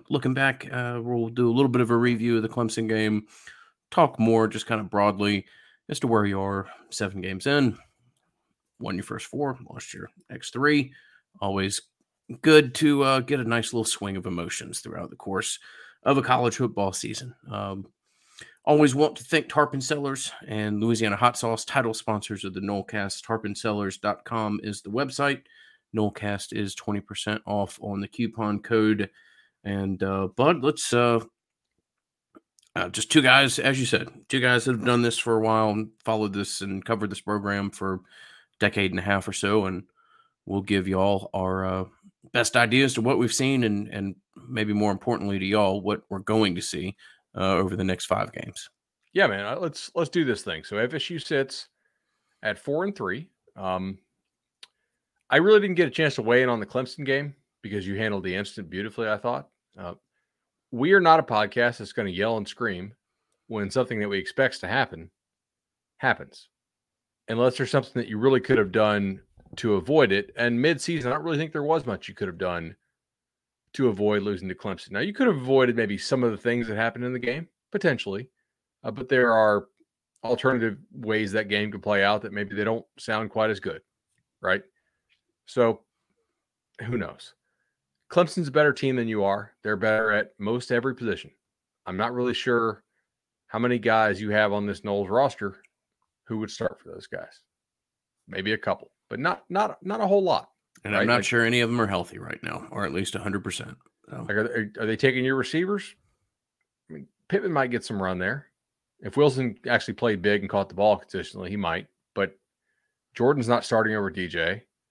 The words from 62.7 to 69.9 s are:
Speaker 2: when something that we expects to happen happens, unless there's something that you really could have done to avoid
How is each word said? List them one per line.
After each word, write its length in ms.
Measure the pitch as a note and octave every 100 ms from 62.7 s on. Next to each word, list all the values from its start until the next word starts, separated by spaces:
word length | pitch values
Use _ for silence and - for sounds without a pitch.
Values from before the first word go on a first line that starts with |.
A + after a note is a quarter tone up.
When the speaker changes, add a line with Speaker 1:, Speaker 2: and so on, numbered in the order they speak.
| F2+ G2 - _ _ _ _ -
Speaker 2:
when 220 | A2 G2
something 280 | C3 A#2+ A2
that 80 | G#2
we 100 | G2
expects 400 | F#2+ - C3 -
to 80 | F2+
happen 420 | B2 A#2+ E2 F2 _ _ _ _ _ _ _ _ -
happens, 500 | C3 G#2+ - - _ _ _ _ _ _ _ _ -
unless 280 | A2+ B2+ B2+
there's 140 | B2
something 300 | C3+ B2 B2
that 80 | A#2
you 100 | G#2+
really 220 | C3 C3
could 180 | - A#2+
have 140 | G2
done 480 | G#2+ G#2+ G#2 G2 F#2+ - _ - -
to 180 | A2+
avoid 380 | G2 F2